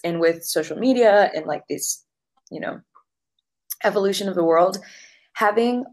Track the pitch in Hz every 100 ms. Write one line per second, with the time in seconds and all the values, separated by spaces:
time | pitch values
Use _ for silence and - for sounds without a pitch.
0 | 170 170 165 165 - 170 156 151 247 247
1 | 226 202 196 160 156 147 - 143 - -
2 | _ _ _ _ _ 78 82 - _ _
3 | _ _ _ _ _ _ - - 214 202
4 | 196 196 196 175 165 165 185 196 - -
5 | - _ _ - 214 214 240 247 262